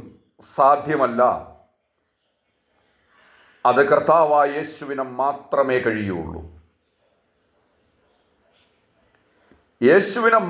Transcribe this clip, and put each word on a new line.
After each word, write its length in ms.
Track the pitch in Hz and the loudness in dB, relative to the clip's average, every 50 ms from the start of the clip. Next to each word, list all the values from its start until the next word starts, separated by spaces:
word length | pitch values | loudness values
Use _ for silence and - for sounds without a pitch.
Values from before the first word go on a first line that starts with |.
| 82 - - _ _ _ _ _ - - - | -14 -18 -20 _ _ _ _ _ -20 -10 -2
സാധ്യമല്ല. 640 | - 139 135 147 143 143 147 156 143 135 123 117 117 123 123 92 78 76 - - - _ _ _ _ _ _ _ _ _ _ _ _ _ _ _ _ _ _ _ _ _ _ _ _ _ _ _ _ _ _ _ _ _ _ _ _ _ _ _ _ - | 2 4 4 4 2 0 -4 -2 -2 -2 -2 0 0 0 0 0 -4 -8 -14 -20 -20 _ _ _ _ _ _ _ _ _ _ _ _ _ _ _ _ _ _ _ _ _ _ _ _ _ _ _ _ _ _ _ _ _ _ _ _ _ _ _ _ 0
അത് 160 | 123 123 131 139 139 | 2 2 2 2 2
കർത്താവായ 580 | 151 143 - - 156 170 160 151 147 147 143 143 143 151 | 2 2 2 2 2 2 2 2 2 2 2 0 -2 -6
യേശുവിന് 480 | 156 156 - - 151 135 139 131 131 127 123 123 | -8 -10 -12 -14 -12 -10 -8 -8 -8 -8 -6 -4
മാത്രമേ 560 | 135 143 139 - - - - 139 139 131 131 123 - | -4 -4 -4 -6 -8 -4 -2 -2 0 0 -2 -2 -2
കഴിയുള്ളൂ. 560 | 117 110 107 107 98 92 85 80 80 82 80 80 82 - - _ _ _ _ _ _ _ _ _ _ _ _ _ _ _ _ _ _ _ _ _ _ _ _ _ _ _ _ _ _ _ _ _ _ _ _ _ _ _ _ _ _ _ _ _ _ _ _ _ _ _ _ _ _ _ _ _ _ _ _ _ _ _ _ | -2 -4 -4 -6 -6 -6 -8 -8 -10 -12 -14 -16 -18 -20 -20 _ _ _ _ _ _ _ _ _ _ _ _ _ _ _ _ _ _ _ _ _ _ _ _ _ _ _ _ _ _ _ _ _ _ _ _ _ _ _ _ _ _ _ _ _ _ _ _ _ _ _ _ _ _ _ _ _ _ _ _ _ _ _ _
യേശുവിന് 580 | 120 123 160 196 196 - - 240 226 226 226 220 196 175 | 4 4 6 4 4 0 -4 -2 0 2 2 2 2 2